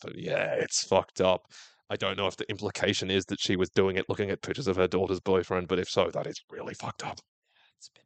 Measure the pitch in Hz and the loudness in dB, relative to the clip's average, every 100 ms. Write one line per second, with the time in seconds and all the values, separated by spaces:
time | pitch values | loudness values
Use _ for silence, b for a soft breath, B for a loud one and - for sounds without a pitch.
0 | - - - - - - 95 - - 95 | -12 -8 -4 -2 0 -2 -2 -2 2 2
1 | - - 92 90 _ B B B - 101 | 2 2 4 2 _ B B B -8 -4
2 | 98 95 98 - - 101 101 - 95 104 | -2 0 -2 -2 -6 -4 -4 0 0 2
3 | 92 98 - 101 - 95 92 - 95 92 | 2 0 0 -4 0 2 2 4 2 2
4 | - 101 101 95 - - 131 92 92 90 | -2 -2 -2 -2 -4 -4 0 2 2 2
5 | 95 92 - 95 87 92 87 92 95 - | 0 -2 2 2 2 -2 0 -2 0 0
6 | 85 82 82 - - - - - 123 - | 0 -2 -6 -10 -14 -12 -10 -8 -10 -8
7 | - - _ _ b b b b - _ | -10 -10 _ _ b b b b -20 _